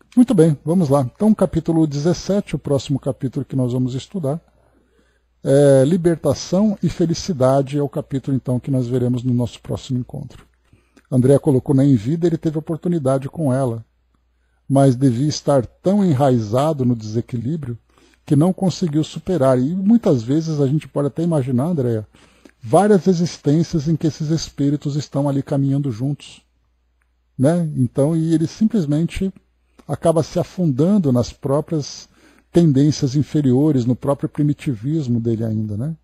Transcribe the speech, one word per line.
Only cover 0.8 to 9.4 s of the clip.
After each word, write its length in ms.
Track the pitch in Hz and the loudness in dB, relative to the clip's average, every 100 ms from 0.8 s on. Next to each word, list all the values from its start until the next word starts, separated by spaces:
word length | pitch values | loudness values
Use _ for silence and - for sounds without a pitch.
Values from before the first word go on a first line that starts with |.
| 156 | 2
lá. 200 | 143 127 | 2 0
Então, 180 | - 208 | 0 2
capítulo 540 | 214 190 165 - 160 156 | 2 0 0 0 2 0
dezessete, 720 | 143 151 165 - 196 - 151 | 0 -2 -2 -2 -4 -4 -8
o 20 | |
próximo 400 | - 139 - 135 | -2 -4 -2 -4
capítulo 480 | - 127 131 143 131 | -4 -6 -6 -6 -6
que 100 | 135 | -2
nós 160 | 127 | -2
vamos 220 | 127 127 | -2 -4
estudar, 460 | 127 - 202 143 160 - _ _ _ _ _ _ _ _ _ | -6 -10 -8 -6 -6 -10 _ _ _ _ _ _ _ _ _
é 420 | - 139 143 135 135 | 0 4 6 6 4
Libertação 920 | 185 170 160 151 131 - 180 214 202 | 2 0 0 0 -4 -2 0 0 0
e 60 | 175 | -4
Felicidade, 880 | - 165 175 - 156 127 135 135 143 | -2 -2 -2 -6 0 2 2 0 -2
é 40 | |
o 60 | 143 | -4
capítulo, 480 | - - 139 - 135 | -6 -8 -6 -4 -4
então, 240 | - 123 | -2 -4
que 100 | - | -2
nós 180 | 131 120 | -2 -2
veremos 340 | 127 123 123 | -2 0 -2
no 100 | 123 | -2
nosso 280 | 123 | -2